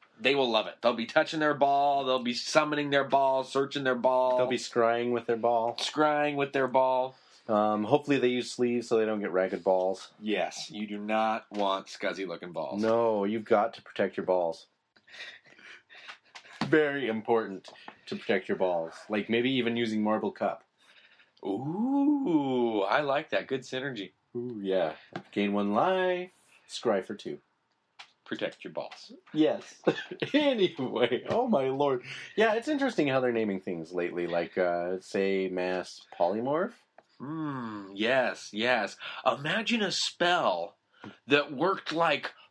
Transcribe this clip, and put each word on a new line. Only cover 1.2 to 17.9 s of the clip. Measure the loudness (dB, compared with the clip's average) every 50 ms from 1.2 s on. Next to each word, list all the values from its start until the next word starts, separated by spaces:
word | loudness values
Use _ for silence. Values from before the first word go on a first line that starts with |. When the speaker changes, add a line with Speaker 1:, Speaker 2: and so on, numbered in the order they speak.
| 2 2 0 0
Speaker 1:
their | 2 2 4
ball. | 4 4 4 4 4 4 4 4 2 2
They'll | 2 0 0 0
be | -2 -4
summoning | -4 -4 2 4 4 4 4 0 -2 -2 2
their | 2 2 2
ball, | 4 2 2 2 2 0 0 -2
searching | -2 0 0 0 0 -2 -2 0
their | 0 0
ball. | 2 2 2 4 4 4 2 2 2
Speaker 2:
They'll | 2
be | 0 0
scrying | -4 -4 -2 0 2 4 4 4 2 0 0
with | -2 -2 0
their | -2 -2
ball. | 0 2 2 2 2 2 0 -2 -4
Speaker 1:
Scrying | -6 -4 0 2 4 4 4 2 2 0 0
with | 0 -2 0 0
their | 0 0 2
ball. | 4 4 4 4 4 2 0 -2 -4 -12 _ _ -20 -14 _ 0
Speaker 2:
Um, | 2 4 4 4 2 0 2
hopefully | 4 2 2 4 4 2 4
they | 4 2
use | 2 2 -2 -4 -2
sleeves | 0 0 0 0 0 -2 0
so | 2
they | 2 2
don't | 2 0 -2
get | -2 -2 0
ragged | 0 0 0 0 -2 2
balls. | 2 2 4 4 0 -2 -4 -8 -18 _ -10
Speaker 1:
Yes, | -4 -2 -2 0 -2 -2 -4 -8 -12 -10
you | -8 -8 -8
do | -8 -8 -8
not | -6 -2 0 0 0 0 -2 -4 -6 -8
want | -4 -2 0 0 0 -2 -4 -8
scuzzy-looking | -12 -6 -4 -4 -4 -4 -6 -6 -6 -8 -10 -10 -8
balls. | -8 -6 -6 -4 -2
Speaker 2:
No, | 2 2 4 4 4 4 2 2 2
you've | 0 -2 -2 0
got | 2 2 4 4 2 -2
to | -8 -18
protect | -12 -4 -2 -2 -2 -2
your | -4 0
balls. | 0 2 2 2 0 -4 -6 -12 _ _ _ _ _ _ -20 _ _ -20 -18 -18 -18 -18 -20 _ -20 -20 _ -20 -20 -20 -20 _ _ -20 -20 -20 -20 -20 -20 _ _ -20 -20 -20 -16 -8 -6 -2 4
Very | 4 4 4 4 0 -2 -2 -2
important | -2 -2 0 2 2 2 2 0 -8 -10 -12 -16 -20 -20 -20 -20